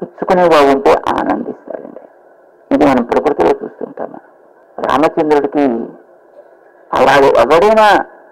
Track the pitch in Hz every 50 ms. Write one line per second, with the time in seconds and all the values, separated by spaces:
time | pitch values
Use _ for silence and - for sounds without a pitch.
0 | - - - - - - 190 180 180 165 160 147 143 139 139 135 139 156 170 -
1 | - - 139 135 - - - - - - - - - - - - - - - -
2 | - - _ _ _ _ _ _ _ _ _ _ _ _ 277 277 302 277 262 247
3 | 240 - - - - 440 427 - - - 415 - - - - - - - - -
4 | - - - - - _ _ _ _ _ _ _ _ _ _ - - - 131 135
5 | 156 165 - 170 160 151 151 143 139 139 - 147 143 131 113 117 - - - -
6 | - _ - _ _ _ _ - - _ _ _ _ _ _ _ _ _ 160 127
7 | 127 135 139 143 139 - - 123 117 127 156 170 196 214 220 220 214 208 185 147
8 | - - - - - -